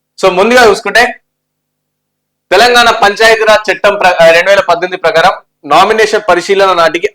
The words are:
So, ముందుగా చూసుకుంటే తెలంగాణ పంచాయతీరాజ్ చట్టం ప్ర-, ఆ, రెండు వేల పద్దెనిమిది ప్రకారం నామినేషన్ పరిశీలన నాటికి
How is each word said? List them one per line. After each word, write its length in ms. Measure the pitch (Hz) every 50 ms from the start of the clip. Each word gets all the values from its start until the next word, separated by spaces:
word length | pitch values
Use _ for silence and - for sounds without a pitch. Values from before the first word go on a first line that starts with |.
| _ _ _ - -
So, 60 | 185
ముందుగా 400 | 180 180 202 233 247 254 240 214
చూసుకుంటే 500 | 196 - - 202 190 220 240 247 - - _ _ _ _ _ _ _ _ _ _ _ _ _ _ _ _ _ _ _ _ _ _ _ _ _ -
తెలంగాణ 400 | 180 196 233 247 240 240 233 233
పంచాయతీరాజ్ 800 | 220 226 202 196 180 - 226 226 220 214 220 220 214 196 - 202
చట్టం 260 | 180 - - 202 202
ప్ర-, 200 | 202 196 185 175 160
ఆ, 100 | 165 165
రెండు 200 | 165 170 180 196
వేల 100 | 202 196
పద్దెనిమిది 420 | - - 170 170 175 185 185 180
ప్రకారం 300 | - 160 156 165 170 190 - - - _ _ _ -
నామినేషన్ 540 | 143 147 170 190 208 220 220 214 214 220 202 - -
పరిశీలన 440 | 175 175 175 202 196 196 196 190
నాటికి 360 | 180 170 165 160 156 175 185 -